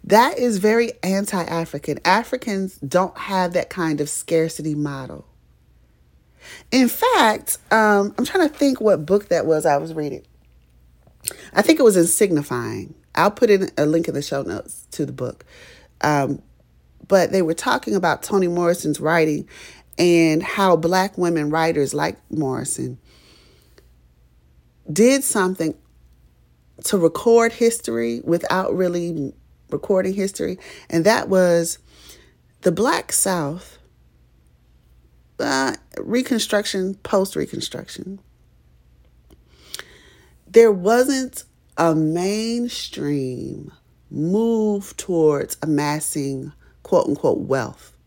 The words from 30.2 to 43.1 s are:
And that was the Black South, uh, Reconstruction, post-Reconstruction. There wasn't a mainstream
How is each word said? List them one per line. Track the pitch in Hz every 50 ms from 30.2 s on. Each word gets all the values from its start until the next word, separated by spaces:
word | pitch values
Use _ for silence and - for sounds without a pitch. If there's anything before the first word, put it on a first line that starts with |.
| 190 196 - - 165 180 185 - - - - - - _
And | - 165 165
that | 208 226 262 - -
was | 190 185 180 175 170 170 165 165 - - _ _ _ - - - - - - _ _ _ _ _ _ _
the | - 185
Black | 165 180 220 277 - - - -
South, | - - - 196 185 175 151 139 156 185 - - - _ _ _ _ _ _ _ _ _ _ _ _ _ _ _ _ _ _ _ _ _ _ _ _ _ _ _ _ _ _ _ _ -
uh, | - - 135 131 - - - - _ _ - -
Reconstruction, | - - 214 247 254 - 262 220 - - - 202 208 - - 190 185 190 196
post-Reconstruction. | - _ - - 196 190 - - - 147 - - 170 - - - - - - - - - 185 196 196 _ _ _ _ _ _ _ _ _ _ _ _ _ _ _ _ _ _ _ _ _ _ - _ _ _ _ _ - - - - - - - - - - _ _ _ _ _ _ _
There | - 185 226 226 220
wasn't | 202 185 175 208 233 240 254 269 277 262 262 254 - - - _ _ _ _ _ _
a | - 165 165 160
mainstream | 156 156 156 165 175 180 196 208 214 220 226 233 240 240 240 - - - - - - 143 143